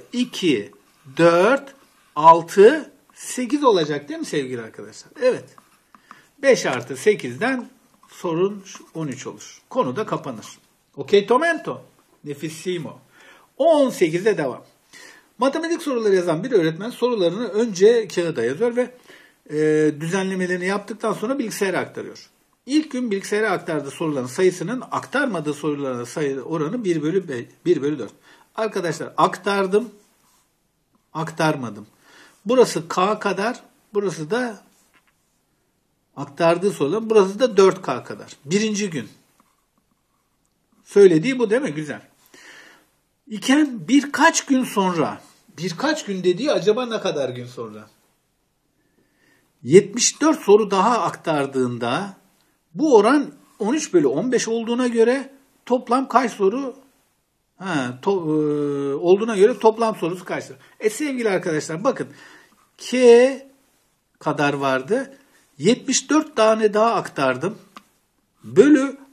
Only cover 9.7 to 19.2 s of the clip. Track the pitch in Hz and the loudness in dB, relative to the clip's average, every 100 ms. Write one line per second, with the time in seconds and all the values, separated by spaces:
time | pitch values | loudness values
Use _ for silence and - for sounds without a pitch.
9.7 | 262 139 127 - 156 147 110 - - _ | -4 -4 -4 -6 -8 -8 -14 -16 -20 _
10.7 | _ _ - 131 202 196 247 339 320 - | _ _ -14 0 2 4 2 2 -2 -6
11.7 | 123 - _ _ _ 147 139 160 160 190 | -12 -14 _ _ _ -16 -10 -10 -10 -8
12.7 | 175 123 - _ _ - - _ - 311 | -8 -8 -16 _ _ -20 -20 _ 0 2
13.7 | 302 262 - 165 170 220 170 139 101 - | 4 2 2 0 0 0 0 -2 -6 -14
14.7 | _ _ - - - _ - 262 311 330 | _ _ -20 -20 -20 _ -2 -2 -2 -4
15.7 | 339 294 240 214 190 175 156 233 226 160 | -4 -4 -2 2 2 0 -2 0 2 2
16.7 | 160 220 - 240 233 170 190 233 208 233 | -2 -8 -4 -2 0 -2 -2 -6 -2 -2
17.7 | 180 208 240 196 180 170 131 117 147 240 | 4 4 4 0 -4 -4 -2 -4 -2 -2
18.7 | 240 247 - _ - | -2 -4 -6 _ -20